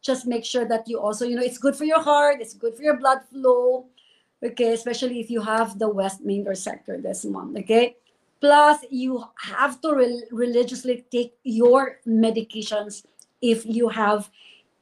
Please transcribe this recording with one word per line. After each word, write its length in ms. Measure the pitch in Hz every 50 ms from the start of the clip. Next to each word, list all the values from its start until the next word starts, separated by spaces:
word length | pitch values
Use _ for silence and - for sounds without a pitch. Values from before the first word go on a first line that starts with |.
Just 240 | _ - 262 254 262
make 220 | 240 233 226 226
sure 180 | - - 247 240
that 240 | 220 233 220 226 226
you 100 | 233 226
also, 280 | - 208 208 214 247
you 100 | 247 240
know, 60 | 240 247
it's 160 | 247 247 -
good 180 | - 277 277
for 80 | - 302
your 160 | 302 311 320
heart, 400 | 311 294 294 294 294 294 285 262
it's 140 | 226 214 -
good 200 | - - 233 226
for 80 | 226 285
your 140 | 302 294
blood 240 | 247 262 269 262 262 - _
flow, 540 | _ 269 262 254 254 247 247 247 254 254 254 _ _ _ _ _ _ _ _ _ _ _ -
okay? 300 | 240 233 - 240 226 226
Especially 480 | 226 226 240 233 226 269 247 240 240
if 80 | 226 220
you 140 | 240 226 208
have 360 | 214 220 220 226 214 196 196
the 120 | 226 214
West 320 | 208 196 190 190 190 - -
main 200 | 202 196 202 202
door 100 | 196 196
sector 440 | 185 - 208 - - _ - 196 180
this 280 | - 185 196 190 -
month, 320 | 214 196 190 180 - 190 214
okay? 380 | 185 - 220 226 240 240 240 _ _ _ _ _ _ _ _ _
Plus, 380 | - 285 294 294 294 294 302 294 285 -
you 340 | 277 254 254 254 262 240 214 240 _
have 460 | - - 190 190 233 262 294 254 - -
to 100 | 320 302
re-, 300 | 277 254 240 240 240 233 -
religiously 760 | 247 220 247 247 233 240 247 240 254 - - 254 247 240 247 _ -
take 220 | 240 240 240 _ _ _
your 580 | 262 226 220 233 240 247 262 277 254 - - _ 233
medications 960 | 226 220 226 226 220 226 226 - - 220 214 214 214 208 208 208 202 - - _ _ _ _ _ _ _ -
if 240 | 240 226 226 226
you 240 | 220 226 226 240 226
have 400 | 220 226 214 202 214 208 202 - _ _ _ - - _ _ _ _ _